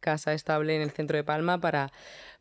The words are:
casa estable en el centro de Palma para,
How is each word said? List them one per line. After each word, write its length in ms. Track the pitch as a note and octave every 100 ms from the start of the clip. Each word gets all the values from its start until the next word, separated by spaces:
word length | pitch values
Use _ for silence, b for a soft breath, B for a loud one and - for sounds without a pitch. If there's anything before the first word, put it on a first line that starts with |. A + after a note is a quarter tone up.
casa 320 | E3 D#3 -
estable 420 | D#3 - D#3 D#3
en 80 | D#3
el 80 | D3+
centro 260 | - D3+ D3+
de 80 |
Palma 360 | D3 D3+ E3+ F3
para, 300 | E3+ D3 C#3 - B B B B